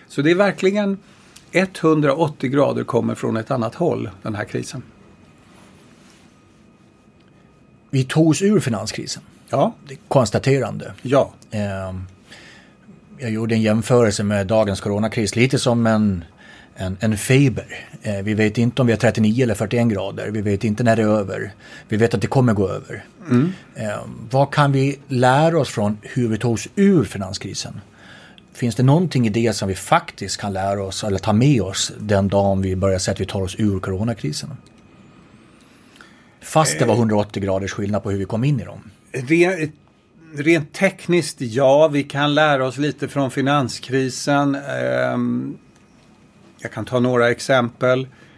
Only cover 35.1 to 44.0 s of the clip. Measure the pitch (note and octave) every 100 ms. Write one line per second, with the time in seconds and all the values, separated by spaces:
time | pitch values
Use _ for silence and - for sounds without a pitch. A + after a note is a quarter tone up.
35.1 | - - - - _ _ _ _ - -
36.1 | - _ _ - D#3 D#3 D#3 A#2+ A2 A2+
37.1 | G#2+ G#2 - G2 F#2+ G2 - G2+ G2+ G#2
38.1 | G2 F#2+ A2 C3+ C#3 F2+ G2+ - - _
39.1 | C3 B2+ E3 F3 F#3 D3+ - _ _ _
40.1 | _ - D3+ C#3+ E3+ D3 - G3 F#3 -
41.1 | F3 D3+ - B2 A2 C#3+ E3 D#3 C#3+ C#3
42.1 | C#3 D3 D3 D3+ C#3 C3 C3 D3 - C3+
43.1 | C#3 C3+ C#3+ C3+ D3 B2 - - C3